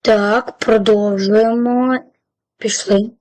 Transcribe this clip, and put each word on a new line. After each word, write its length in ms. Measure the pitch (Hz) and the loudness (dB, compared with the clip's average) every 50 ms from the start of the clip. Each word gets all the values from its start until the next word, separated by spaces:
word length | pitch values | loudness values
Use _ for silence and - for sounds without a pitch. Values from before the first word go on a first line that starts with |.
Так, 560 | - 240 220 208 202 202 214 247 - - - | 2 2 2 2 2 0 0 -2 -4 -6 -14
продовжуємо. 1400 | _ - - 226 214 196 220 214 208 208 208 202 196 196 196 208 220 226 226 226 240 240 240 247 247 254 254 254 247 - _ _ _ _ _ _ _ _ _ _ | _ -2 0 0 2 2 2 2 2 0 -2 -2 -2 -2 2 2 2 2 2 0 0 0 0 0 0 0 0 -2 -4 -6 _ _ _ _ _ _ _ _ _ _
Пішли. 540 | _ - 214 - - - 190 202 196 214 233 - _ | _ -6 -6 -6 -6 -2 0 0 0 0 -4 -10 _